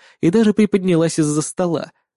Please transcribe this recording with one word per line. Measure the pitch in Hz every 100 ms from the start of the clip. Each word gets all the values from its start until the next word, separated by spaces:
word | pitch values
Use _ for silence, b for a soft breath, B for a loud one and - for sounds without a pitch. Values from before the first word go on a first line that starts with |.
| b b
и | 160
даже | 214 214
приподнялась | 208 208 202 185 165 165 -
из-за | 151 147
стола, | 151 - 175 160 - _ _